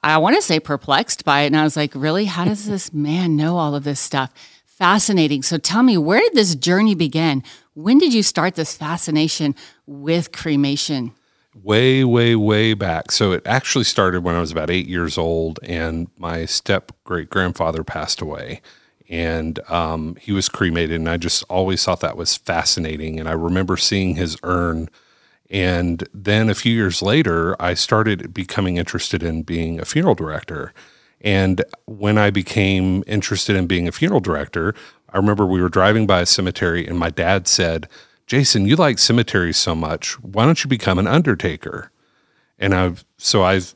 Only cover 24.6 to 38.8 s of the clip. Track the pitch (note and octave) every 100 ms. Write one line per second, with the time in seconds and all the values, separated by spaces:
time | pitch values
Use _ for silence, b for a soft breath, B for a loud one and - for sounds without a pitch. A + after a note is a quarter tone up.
24.6 | F2 E2 D#2+ b b b b b _ G2
25.6 | F#2 F2 F2 E2 F#2 G2+ G2+ G#2+ A2 G2
26.6 | A#2 A2+ G2 F2 F#2 C#3 A#2+ E2 E2 -
27.6 | F2+ F2 - G#2+ A2 G2 - F2+ F#2 -
28.6 | F#2+ F2 F2 F2 - F2+ E2+ D#2+ D#2 E2
29.6 | E2 E2 - D3+ F3+ G#2+ D#2 D2+ - D#2
30.6 | - b b b b b G#2 G2 F#2+ F#2
31.6 | - - - A2 G#2 G#2+ G#2 G2 F2+ -
32.6 | G2 F#2+ F#2 F#2 - G#2 - G2 - G2
33.6 | F2+ F2+ F2 - D#3+ G3 F#2 D2 C#2+ E2+
34.6 | E2+ B B B _ F#2+ G2+ G#2 G2 F#2
35.6 | F2+ F#2+ F#2+ A2 G#2 F#2 F2 - F#2 -
36.6 | F2+ E2+ E2 F2 E2+ D#2+ E2+ G2 F#2 -
37.6 | E2+ D#2+ D2+ b b b _ B2+ C3+ A2
38.6 | G2 D#3